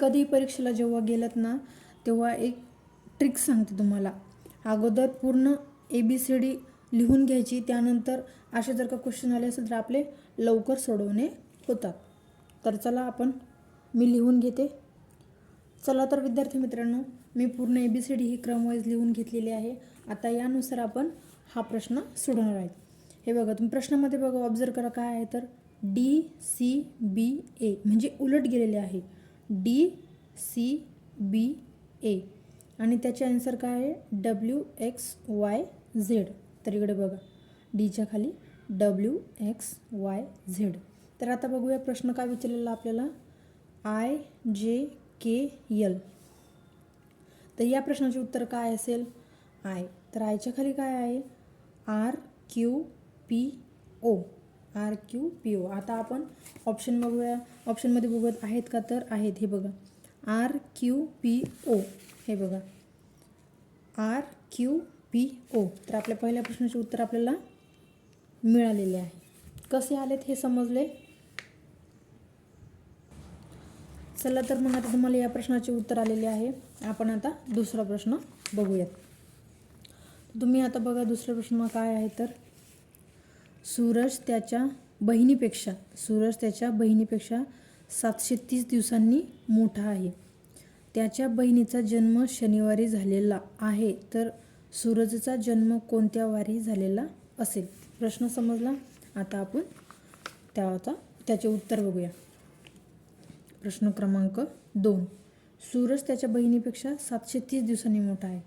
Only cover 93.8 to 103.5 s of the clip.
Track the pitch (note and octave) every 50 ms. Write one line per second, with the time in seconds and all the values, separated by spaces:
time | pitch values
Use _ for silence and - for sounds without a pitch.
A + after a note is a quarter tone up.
93.8 | A3+ G#3 F#3+ - - - - A3+ A3+ A3+ - - - - - - - - - -
94.8 | - A3+ A3+ A3+ A3+ G#3+ A3+ A3+ - C4 C4 A#3+ G#3+ A#3+ A3+ A3 A3+ A3+ A#3 A#3
95.8 | A3+ - A#3 A3+ A3 G#3+ - A3 A3+ A3 G#3+ G#3+ G#3 G#3+ A3 A#3 A3 A3 G#3+ G3
96.8 | F#3+ F#3+ G3 G#3+ C#4 D#4+ - - - - _ - A#3 - - G3+ F3+ - - -
97.8 | - - - - A#3 A3 G#3+ - A#3+ A#3 A#3+ B3+ A#3 A3+ A#3 A3 A#3 B3+ C#4 C#4
98.8 | - - - - - - - G3+ G3 G3 - D4 - D4 - C#4 F#4 G4+ - -
99.8 | - - - - - - - - - - - - - - - G#3 G3 F#3 F#3 F#3
100.8 | - - D#4+ - - - - - - - A3+ G3 - A3 G#3+ G3 - - A#3 G#3
101.8 | G3+ G3 F3 F3+ F3 E3+ F3 - - - - - - - - - - - - -
102.8 | - - - - - - - - - - - - - -